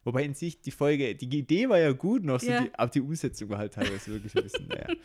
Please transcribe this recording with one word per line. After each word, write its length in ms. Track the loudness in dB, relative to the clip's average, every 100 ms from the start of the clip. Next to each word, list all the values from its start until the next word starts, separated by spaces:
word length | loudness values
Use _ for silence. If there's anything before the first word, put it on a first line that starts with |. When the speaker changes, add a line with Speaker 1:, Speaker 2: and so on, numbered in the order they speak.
Speaker 1:
wobei 220 | -2 -2
in 100 | -2
sich 260 | -4 -6 -8
die 120 | -10
Folge, 420 | 0 2 4 0
die 240 | -2 -2 -2
Idee 300 | 2 2 6
war 100 | 6
ja 140 | 6
gut, 320 | 4 2 0
noch 160 | 2 0
so 100 | 2
Speaker 2:
Ja. 120 | 0
Speaker 1:
die, 80 | 0
aber 160 | 0 0
die 100 | 0
Umsetzung 480 | -2 -2 -4 -6 -6
war 100 | -4
halt 160 | -4
teilweise 360 | -4 -4 -4 -8
wirklich 240 | -8 -6
ein 80 | -6
bisschen, 240 | -6 -8 -8
naja. 220 | -8 -6 -8